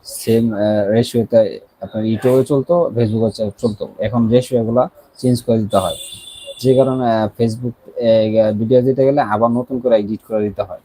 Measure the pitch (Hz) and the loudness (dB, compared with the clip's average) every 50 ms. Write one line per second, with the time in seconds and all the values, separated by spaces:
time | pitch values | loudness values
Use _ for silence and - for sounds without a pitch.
0 | _ - - - - - 113 117 117 117 107 101 104 107 107 104 104 98 107 113 | _ -14 -14 -10 -2 0 2 2 2 0 0 0 0 0 2 0 0 2 2 0
1 | 120 - - 120 110 - - 113 110 98 - - - _ _ _ 98 95 - 110 | 0 0 0 -2 -2 2 4 2 2 2 -2 -12 -18 _ _ _ -16 -10 -8 -4
2 | 107 110 113 104 - 127 127 131 131 - 151 139 131 - 170 175 170 - 110 117 | -2 -2 -2 0 2 2 2 2 2 2 0 -2 0 0 0 0 0 0 0 0
3 | 117 107 110 113 113 110 - - 110 104 101 _ - 117 104 - - - - - | 0 0 2 0 0 -2 -2 -2 -6 -6 -6 _ -4 -4 -4 -4 -10 -12 -8 -6
4 | 104 110 110 120 117 107 117 123 123 - 131 120 113 110 117 123 131 180 _ - | -6 -2 0 0 0 4 2 2 2 2 -2 -2 0 0 0 0 0 -2 _ -18
5 | _ _ _ - - 127 123 117 - - 117 113 107 101 - 98 92 87 78 - | _ _ _ -4 0 0 0 0 0 0 0 0 0 0 0 0 0 0 -6 -8
6 | - - - - - - - - - - - - 117 131 131 127 131 135 131 131 | -14 -16 -18 -18 -20 -20 -20 -18 -16 -16 -14 -4 0 2 4 4 4 2 0 -2
7 | 127 120 113 110 110 110 - - 117 117 110 120 123 120 113 _ _ - - - | 0 0 0 0 -2 -4 -2 -2 -2 -2 -2 -4 -8 -10 -10 _ _ -16 -10 -2
8 | 120 113 113 110 110 107 107 110 110 107 110 104 113 113 127 127 123 131 131 135 | 2 2 4 4 2 2 2 2 2 2 0 -2 0 2 2 2 4 2 2 2
9 | 135 135 139 143 135 104 107 104 113 117 117 120 127 _ 131 123 117 123 117 107 | 2 2 2 2 0 0 0 0 0 0 0 -2 -4 _ -6 -4 0 2 2 2
10 | 104 101 110 104 _ - 110 107 104 104 98 - 101 92 87 - | 2 -2 -6 -8 _ -6 -4 -2 -2 -2 -4 -6 -8 -8 -8 -18